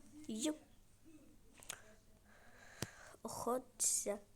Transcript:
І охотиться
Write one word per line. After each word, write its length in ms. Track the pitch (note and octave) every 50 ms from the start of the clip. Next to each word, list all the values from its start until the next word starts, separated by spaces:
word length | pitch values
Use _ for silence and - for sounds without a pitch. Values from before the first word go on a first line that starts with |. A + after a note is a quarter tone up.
| - - - - - -
І 240 | A3 A3 C#4 D4+ D4+ - - - - - - - - - - - - - - - - - - - - - - - - - - - - - - - - - - - - - - - - - - - - - - - - - - - - -
охотиться 960 | - A3+ - - - A#3+ B3 B3+ - - - - - - - - - G3+ G3+ G#3 - - -